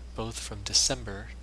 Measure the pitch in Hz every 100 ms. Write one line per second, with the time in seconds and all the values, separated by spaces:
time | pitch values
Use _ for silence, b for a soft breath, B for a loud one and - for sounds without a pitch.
0 | - - 113 - - 104 98 101 - 131
1 | 107 98 - -